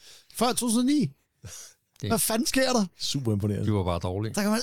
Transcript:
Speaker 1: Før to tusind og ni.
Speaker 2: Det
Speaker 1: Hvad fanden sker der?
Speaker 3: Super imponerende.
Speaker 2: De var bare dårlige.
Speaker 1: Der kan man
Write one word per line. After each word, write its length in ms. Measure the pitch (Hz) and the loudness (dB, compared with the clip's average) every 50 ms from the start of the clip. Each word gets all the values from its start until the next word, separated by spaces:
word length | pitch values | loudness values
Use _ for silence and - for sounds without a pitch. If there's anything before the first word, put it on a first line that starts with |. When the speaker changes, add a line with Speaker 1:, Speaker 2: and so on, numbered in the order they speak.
| - - - - - _ - | -20 -20 -20 -20 -20 _ -2
Speaker 1:
Før 140 | - 226 247 | 0 2 2
to 60 | 233 | 2
tusind 260 | - 233 247 214 240 | 2 0 2 2 2
og 60 | 247 | 2
ni. 260 | 254 285 302 226 135 - _ _ _ _ _ - - - - - - - _ _ _ _ - | 4 4 2 2 0 -2 _ _ _ _ _ -18 -18 -18 -18 -18 -20 -20 _ _ _ _ -8
Speaker 2:
Det 80 | - 107 | -4 -2
Speaker 1:
Hvad 100 | 226 214 | 0 0
fanden 260 | - - 220 226 277 - | 0 0 0 0 0 0
sker 260 | - 269 262 254 254 | 0 2 2 2 2
der? 120 | 233 202 175 - - | 2 0 0 -4 -8
Speaker 3:
Super 340 | - - - 143 131 113 107 | -6 -4 -4 -2 0 0 0
imponerende. 320 | 101 98 104 104 104 107 104 | 0 0 0 0 0 0 0
Speaker 2:
De 60 | 107 | 0
var 100 | 101 92 | 0 2
bare 160 | 90 87 85 | 0 0 -2
dårlige. 340 | 82 92 90 98 107 110 - | -2 -4 -4 -4 -4 -4 -4
Speaker 1:
Der 80 | - | -2
kan 100 | 202 208 | 0 0
man 80 | 214 226 | 0 -2